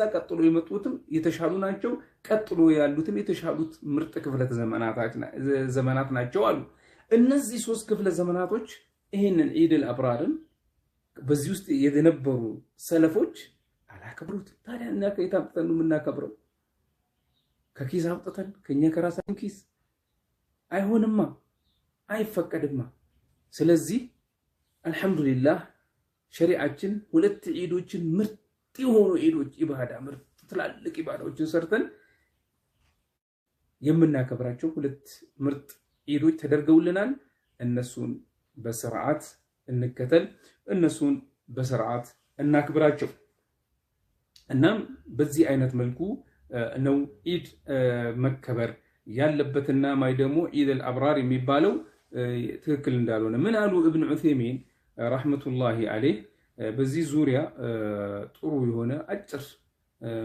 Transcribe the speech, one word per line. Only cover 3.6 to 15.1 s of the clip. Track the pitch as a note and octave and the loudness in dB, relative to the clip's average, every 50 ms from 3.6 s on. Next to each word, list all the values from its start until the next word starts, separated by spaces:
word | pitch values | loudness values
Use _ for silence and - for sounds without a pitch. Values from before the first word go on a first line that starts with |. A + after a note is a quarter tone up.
| D#3+ D#3+ - - - | -4 -6 -6 -12 -6
ምርጥ | D3 C#3+ D3 D#3+ - - | -2 -2 -2 -2 -4 -8
ክፍለ | D#3+ - D3 C3+ C3 B2+ B2+ | -8 -6 -4 -2 -2 -2 0
ዘመናት | B2 A#2 A#2 A2 A2+ A2+ A#2 A2+ A2+ A#2+ A#2 A2 - | 0 -2 -2 -2 -2 -2 -2 -2 -2 -2 -4 -4 -4
ና-፣ | A#2+ - - - C#3 | -8 -10 -8 -8 -6
ዘ-፣ | C3+ C#3 C#3 C3+ C3+ B2+ | -2 0 0 0 0 -2
ዘመናት | B2 C3+ B2+ B2+ C3 C3 C3+ C3+ | -2 0 0 2 0 0 0 -2
ናቸው | C3 B2 B2 B2+ - G3 G#3+ | -2 -4 -4 -2 0 2 2
አሉ። | G#3+ F3 C#3+ B2 - _ _ _ _ _ _ _ _ | 2 2 0 -4 -12 _ _ _ _ _ _ _ _
እነዚህ | A3+ A#3 B3 C4 C#4 C#4+ A#3 G#3+ A#3+ A3+ | 4 6 6 6 4 2 0 -2 -6 -6
ሶስት | - A3+ A3+ A3 - | -4 -4 -4 -4 -2
ክፍለ | - G#3+ - G3 F#3+ | -4 -4 0 0 0
ዘመናቶች | E3 E3 F3+ F3 F3 F3+ F#3 F3 G3+ B3 - - - - _ _ _ _ _ _ - | 0 0 0 0 0 -2 -2 -2 -2 -4 -4 -8 -16 -20 _ _ _ _ _ _ -2
ይህንን | G3 G3+ G3+ F#3 E3 D3+ C3+ C3 | 2 2 4 4 4 2 2 4
ዒድ | D3 E3 D#3+ D#3+ | 4 4 6 6
አልአብራርን | D3 C3+ A#2+ A#2+ B2+ B2+ B2+ A#2+ A#2+ D#3+ B3+ D#4+ - - _ _ _ _ _ _ _ _ _ _ _ _ _ _ | 4 2 0 -2 0 0 0 2 0 0 -2 -2 -4 -6 _ _ _ _ _ _ _ _ _ _ _ _ _ _
በዚህ | - C3+ B2+ D3 C#3+ - E3+ | -12 0 0 0 0 0 -4
ውስጥ | G3 F3+ - - D3 | -4 -6 -2 -2 0
የነበሩ | C3+ C#3 D3 C#3 D3 D#3 E3 D#3 C3+ C3 C#3 C3 A#2 A#2 A2 G#2+ - - _ _ _ | 2 2 4 4 6 6 6 4 4 -2 -2 -2 0 -2 -6 -8 -10 -16 _ _ _
ሰለፎች | - - E3+ E3 D#3+ D#3+ - G#4+ E4+ - - - - - _ _ _ _ _ _ _ _ | -6 0 2 4 4 4 4 2 0 0 -4 -14 -20 -20 _ _ _ _ _ _ _ _
አላከብሩትም። | - - - - - - E3 D#3+ G#3 G3+ G3 - _ _ | -20 -20 -18 -18 -16 -16 -12 -10 -10 -10 -10 -14 _ _
ታዲያ | _ A3 A#3+ A#3+ A#3+ | _ -14 -12 -12 -8
እኛ | A#3 - G3+ G3 | -6 -4 -2 -2
ከየት | G3+ | -2